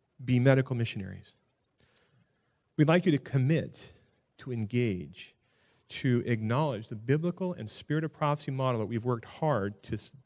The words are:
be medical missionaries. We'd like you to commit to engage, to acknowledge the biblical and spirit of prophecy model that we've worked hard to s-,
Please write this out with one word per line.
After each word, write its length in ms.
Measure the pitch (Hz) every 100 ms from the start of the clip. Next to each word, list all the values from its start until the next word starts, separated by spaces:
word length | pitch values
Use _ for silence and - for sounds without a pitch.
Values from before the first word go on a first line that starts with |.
| _ -
be 160 | 123 123
medical 340 | 131 135 131
missionaries. 580 | 123 113 110 95 92 - - _ _ _ _ _ _ _ _ _ _ _ _ _ -
We'd 120 | 151
like 180 | 175 180
you 60 |
to 60 | 143
commit 720 | - 139 127 160 95 - - - _ _ _ -
to 140 | -
engage, 840 | 117 104 120 120 92 73 - - _ _ _ _ _ -
to 340 | - 135 120 -
acknowledge 600 | 117 110 123 156 110 110
the 80 | 110
biblical 560 | 113 147 170 175 185
and 180 | 175 107
spirit 320 | - - 151
of 100 | 156
prophecy 380 | - 151 147 -
model 300 | 135 131 120
that 60 | 104
we've 180 | 117
worked 220 | 120 117 -
hard 540 | - 156 123 98 104
to 100 | -
s-, 160 | 107 - -